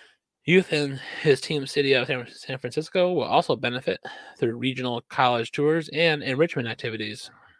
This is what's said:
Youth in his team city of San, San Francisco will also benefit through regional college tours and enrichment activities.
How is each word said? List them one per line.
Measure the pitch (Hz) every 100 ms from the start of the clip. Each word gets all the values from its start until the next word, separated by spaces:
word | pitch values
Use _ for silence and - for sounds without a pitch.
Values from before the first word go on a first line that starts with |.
| - _ _ _ -
Youth | 185 180
in | 151 143 135 - -
his | 156 131
team | - 151 139
city | 147 139
of | 131 127
San, | 127 120
San | - - 131
Francisco | 127 151 156 185 180
will | 175
also | 117 143 175 120
benefit | 127 123 - - - - - -
through | 120 120
regional | 127 131 127 120 -
college | - 127 120 117
tours | - 147 160 151
and | 147 170 147
enrichment | 135 131 170 147 117
activities. | 110 120 110 107 107 - - -